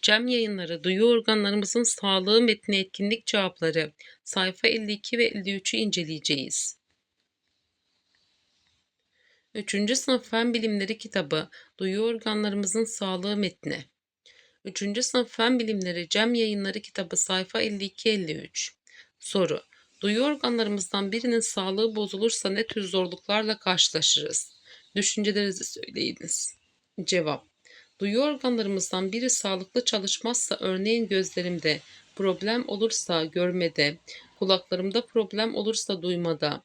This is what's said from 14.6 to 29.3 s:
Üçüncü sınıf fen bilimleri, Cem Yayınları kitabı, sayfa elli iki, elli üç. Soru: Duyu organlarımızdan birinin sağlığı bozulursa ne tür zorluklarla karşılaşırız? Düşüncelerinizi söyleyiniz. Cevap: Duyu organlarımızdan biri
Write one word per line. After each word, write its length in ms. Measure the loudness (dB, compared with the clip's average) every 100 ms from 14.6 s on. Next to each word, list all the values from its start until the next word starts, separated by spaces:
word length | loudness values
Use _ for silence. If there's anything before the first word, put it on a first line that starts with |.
| -12
Üçüncü 380 | -6 -4 -2
sınıf 260 | 0 0 -2
fen 280 | 0 2 2
bilimleri, 500 | 0 -2 -2 -4 -2
Cem 240 | 2 2
Yayınları 460 | 2 2 0 -2 -4
kitabı, 380 | -8 -8 -4 -2
sayfa 440 | 0 0 -2 -2
elli 220 | -2 -2
iki, 260 | -6 -2 0
elli 240 | 0 0
üç. 420 | -6 -8 -8 -8 _ _ -20 -20 _
Soru: 420 | -4 0 2 0 -6 _ _ _
Duyu 220 | -2 2
organlarımızdan 880 | 2 2 0 0 0 0 -2 -2 0
birinin 280 | -2 2 2
sağlığı 560 | 0 -2 -2 0 0 0
bozulursa 540 | -4 0 0 0 -2
ne 180 | -2 -2
tür 160 | -4
zorluklarla 760 | -2 -2 -2 -4 -2 0 0 -2
karşılaşırız? 920 | -2 2 2 2 2 2 0 -4 -6 _ _ -20 _ -2
Düşüncelerinizi 680 | 0 0 0 0 0 -2
söyleyiniz. 920 | -8 -10 -10 -4 -4 -4 -6 -4 -6 -10 _ _ _ -10
Cevap: 420 | -2 0 0 -4 _ _ _ -20 -20 _
Duyu 220 | -2 2
organlarımızdan 920 | 2 2 0 0 0 -2 -2 -2 -2
biri 180 | -2 0